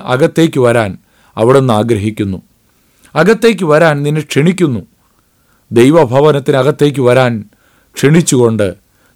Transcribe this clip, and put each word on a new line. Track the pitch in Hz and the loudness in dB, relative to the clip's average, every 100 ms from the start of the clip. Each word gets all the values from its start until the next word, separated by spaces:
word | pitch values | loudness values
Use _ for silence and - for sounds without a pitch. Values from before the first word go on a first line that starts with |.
| - | -4
അകത്തേക്ക് | 127 - - 160 135 | -2 -2 0 -2 2
വരാൻ | 120 120 104 90 _ _ _ - | 0 2 -2 -6 _ _ _ -4
അവിടുന്ന് | 113 135 131 | 2 2 2
ആഗ്രഹിക്കുന്നു. | 107 117 113 104 107 104 92 - _ _ _ _ _ _ 143 | -2 0 -2 -4 -6 -6 -8 -12 _ _ _ _ _ _ -2
അകത്തേക്ക് | 170 220 226 190 175 | 0 2 0 0 0
വരാൻ | 147 165 143 | 2 2 0
നിന്നെ | 147 156 | -4 -4
ക്ഷണിക്കുന്നു. | 147 - 156 185 170 113 - _ _ _ _ _ _ _ _ | -4 -2 -2 0 -2 -4 -10 _ _ _ _ _ _ _ _
ദൈവഭവനത്തിനകത്തേക്ക് | 110 127 165 135 127 151 143 135 135 131 147 147 135 | 2 4 4 2 2 2 0 0 0 0 0 -2 0
വരാൻ | 123 123 127 113 98 _ _ _ _ - | 0 2 0 -2 -10 _ _ _ _ -4
ക്ഷണിച്ചുകൊണ്ട് | 139 165 160 131 117 110 101 90 _ _ _ | 2 2 2 0 0 0 -4 -6 _ _ _